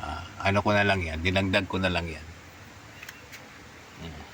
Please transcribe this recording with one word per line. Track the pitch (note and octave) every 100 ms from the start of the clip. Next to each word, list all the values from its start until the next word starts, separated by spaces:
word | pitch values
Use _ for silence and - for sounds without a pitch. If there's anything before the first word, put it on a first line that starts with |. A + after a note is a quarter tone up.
Ah, | D2+ - - - G2+
ano | G2+ G#2
ko |
na | G#2
lang | G2+ F#2+
yan, | E2 D#2+
dinagdag | F2+ F#2+ G2 G2+ F#2
ko | F#2+
na | F#2
lang | F2 E2
yan. | D#2 - - - - - - - - - - - - - - - - - -
Hmm. | E2 D2+ C#2